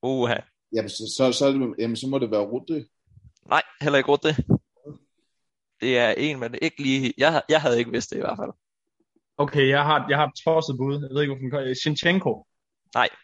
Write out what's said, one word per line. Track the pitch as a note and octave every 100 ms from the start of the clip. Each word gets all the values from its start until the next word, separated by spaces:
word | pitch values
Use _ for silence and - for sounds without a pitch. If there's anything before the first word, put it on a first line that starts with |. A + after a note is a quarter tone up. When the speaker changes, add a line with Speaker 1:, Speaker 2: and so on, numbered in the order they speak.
Speaker 1:
Uha. | B2+ C3 A#2+ A#2+ - _ _
Speaker 2:
Jamen, | A2+ G#2
så, | - A2+ -
så, | C3
så | A#2+ C#3
er |
det, | C#3 B2+ -
jamen, | A2+ A2+
så | C3
må | C3+
det | A#2
være | G#2
Rodri. | G2+ A#2+ - D#3+ - _ _ - - _ -
Speaker 1:
Nej, | D3 - -
heller | D3 C#3+
ikke | C3
Rodri. | C#3+ D#3+ D3 - - _ _ D3 - _ _ _ _ _ _ _ _
Det | A#2+ B2
er | A#2+
en, | - D3 C#3
man | A#2 A#2+
ikke | D#3+ -
lige... | C#3 C3+ B2+ -
Jeg, | C#3 D#3+ -
jeg | D#3
havde | D3 A#2+
ikke | A#2
vidst | - -
det | -
i |
hvert | - -
fald. | - - _ _ _ _ _ _ _ -
Speaker 3:
Okay, | C#3+ D3 C3+
jeg | C#3+
har, | D3 D3+ A#2
jeg | C#3
har | D3
et | -
tosset | - D#3+ D#3+ C3
bud. | C3+ C#3+
Jeg | C3+
ved | C3+
ikke, | D3
hvorfor | C3
den | C3
kommer. | C#3+ C3 B2+
Zinchenko? | D#3 D3 E3+ F#3 F3 G#2+ _ _ _ _ _
Speaker 1:
Nej. | A#2 B2 -